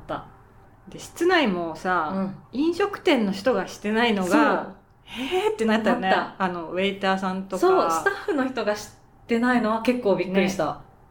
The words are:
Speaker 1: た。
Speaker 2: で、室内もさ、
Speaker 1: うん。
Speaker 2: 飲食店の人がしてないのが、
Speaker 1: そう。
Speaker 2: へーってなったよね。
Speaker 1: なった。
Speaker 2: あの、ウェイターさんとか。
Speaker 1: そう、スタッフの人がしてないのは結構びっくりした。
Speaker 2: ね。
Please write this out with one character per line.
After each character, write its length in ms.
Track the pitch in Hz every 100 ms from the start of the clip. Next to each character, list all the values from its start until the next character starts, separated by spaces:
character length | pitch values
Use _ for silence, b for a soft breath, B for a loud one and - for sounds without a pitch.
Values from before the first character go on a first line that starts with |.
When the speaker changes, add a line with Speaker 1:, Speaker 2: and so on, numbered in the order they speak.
| -
Speaker 1:
た。 180 | 151 - - - - - - -
Speaker 2:
で、 80 | 160
室 280 | - - 349
内 200 | 359 240
も 280 | 180 165 156
さ、 360 | 185 180 156
Speaker 1:
う 60 | 190
ん。 160 | 190 - -
Speaker 2:
飲 220 | 247 320
食 260 | 339 403 -
店 260 | 370 254 202
の 60 |
人 220 | 190 262
が 140 | 196 170
し 100 | -
て 140 | 208
な 140 | 220 240
い 60 |
の 120 | 202 180
が、 40 |
Speaker 1:
そ 80 | 214 220 175 -
う。 40 | - _ _
Speaker 2:
へ 460 | - 226 269 370 427
ー 20 |
っ 20 | 427
て 100 | 220
な 120 | 214
っ 60 |
た 80 | 208
よ 80 | 175
ね。 100 | 190
Speaker 1:
な 60 | 190
っ 220 | - -
た。 60 |
Speaker 2:
あ 40 | 190
の、 220 | 175 160
ウ 40 | 175
ェ 220 | 196 196
イ 20 |
タ 160 | 190 190
ー 40 |
さ 120 | 190
ん 100 | 190
と 140 | 190 190
か。 20 |
Speaker 1:
そ 260 | 359 370 330
う、 60 |
ス 120 | 320
タ 60 | 392
ッ 40 | 403 -
フ 80 |
の 140 | 294 262
人 180 | 240 208
が 100 | 208
し 140 | - - - _ -
て 120 | 226
な 160 | 247 240
い 60 |
の 80 | 214
は 100 | 226
結 200 | 240 247
構 140 | 202 180
び 100 | 180
っ 80 |
く 60 | 190
り 100 | 185
し 80 | -
た。 80 | 147
Speaker 2:
ね。 140 | - - - -